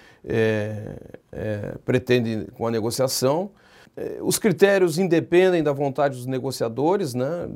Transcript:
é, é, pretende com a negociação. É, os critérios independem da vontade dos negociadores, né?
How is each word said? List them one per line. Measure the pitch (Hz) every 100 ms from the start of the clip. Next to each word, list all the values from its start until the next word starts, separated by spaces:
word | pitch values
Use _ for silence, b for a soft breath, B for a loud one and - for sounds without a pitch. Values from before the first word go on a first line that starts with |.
| b b
é, | - 117 110 110 107 107 107 - - - -
é, | - 104 104 101 -
pretende | - 127 127 123 113 110 -
com | - 113
a |
negociação. | 113 110 117 131 - 127 156 202 _ b b b -
É, | - -
os | 95 -
critérios | 220 170 196 196 180 156
independem | 190 165 139 175 185 180
da | 151
vontade | 139 143 131 143
dos | 123 127
negociadores, | 131 131 123 120 117 151 202 156
né? | 120 131 175 -